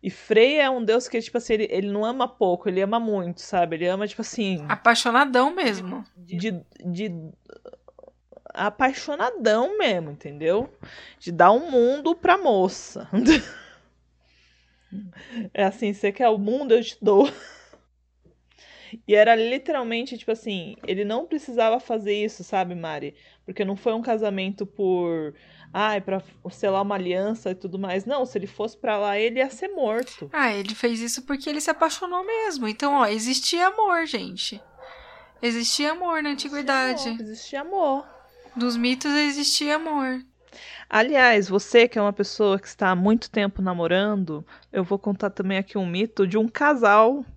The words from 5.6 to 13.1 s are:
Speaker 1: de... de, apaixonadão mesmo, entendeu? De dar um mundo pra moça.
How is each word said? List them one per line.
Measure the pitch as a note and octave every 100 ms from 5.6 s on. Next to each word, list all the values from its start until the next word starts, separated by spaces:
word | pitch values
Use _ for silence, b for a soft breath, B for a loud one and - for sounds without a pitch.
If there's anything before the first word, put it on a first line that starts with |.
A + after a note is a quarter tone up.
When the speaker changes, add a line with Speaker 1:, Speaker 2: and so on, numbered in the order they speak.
| C#4+ G3+ F#3 F#3+ G#3 _
Speaker 1:
de... | F3 F3+ G#3 F3+ - _ F3+
de, | F3 F3+ E3+ D#3+ - _ - - - - - - _ _ - -
apaixonadão | - G3 G#3 C4 C4+ - D4 G#4+ A4 A3+ G#3+ C4+ G#4+
mesmo, | E4 F#3 D#3
entendeu? | D3 D3 C#3+ D#3+ F#3+ C4+ _ B B B B
De | -
dar | E3+ F3+
um | A3+ E4+
mundo | C4 A#3 C#4+ D4 E4+
pra | F#4+ F#4
moça. | E4+ G3+ F#3 - - - -